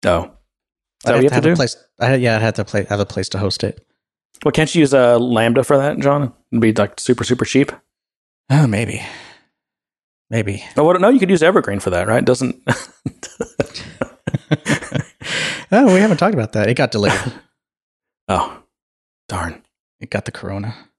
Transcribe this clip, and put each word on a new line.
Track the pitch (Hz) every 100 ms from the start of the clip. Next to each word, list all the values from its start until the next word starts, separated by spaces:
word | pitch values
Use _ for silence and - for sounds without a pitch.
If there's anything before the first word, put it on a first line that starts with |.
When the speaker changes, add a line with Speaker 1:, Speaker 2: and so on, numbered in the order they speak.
Speaker 1:
Oh. | - 87
Is | - _ _ _ _ _ _ _
that | 117
Speaker 2:
I'd | 120
Speaker 1:
what |
you | 135
Speaker 2:
have |
Speaker 1:
have |
to |
Speaker 2:
to |
have | 127
a | 147
Speaker 1:
do? | 170
Speaker 2:
place, | 123 - _ _
I, | 120
yeah, | 131 123 110
I'd |
have | 113
to | 104
play, | 101 107
have | 92 101
a | 101
place | - 95
to | 95
host | 95 87
it. | 120 - _ _ _ _ _ _
Speaker 1:
Well, | 151
can't | 135 156
you | 170
use | 147
a | 135 123 120
Lambda | 123 117 113 120
for | 123 143
that, | 139 -
John? | 139 143 139 - _
It'd | 120
be, | 110
like, | 110 101 -
super, | - 123
super | 107 123
cheap. | - 131 139 - _ _ _ _ _ _ _
Speaker 2:
Oh, | 139 139
maybe. | 104 113 104 - - - - _ _ _ _ _ _ _ _ _
Maybe. | 113 101 98 - -
Speaker 1:
Oh, |
what, | 151 180
no, | 190
you | 262
could | 190
use | 185
Evergreen | 160 190 - 101
for | -
that, | 90 95
right? | 117
Doesn't | 127 123 127 -
<laughs> | - - - _ - - - - - _ - - - - - - - - _ 156 - - - - - _ - - - - -
Speaker 2:
Oh, | 202 262
we | 185
haven't | 214 170
talked | 180
about | 190 110
that. | 107 107
It |
got | 123 135
delayed. | 113 101 -
Speaker 1:
<laughs> | - - _ _ _ _ _ _ _ _ -
Oh, | 95 - - _ _ _ _ _ _ _
darn. | 95 87 80 _ _ _ _
Speaker 2:
It | 113
got | 101
the | -
corona. | - 98 98 101 113 _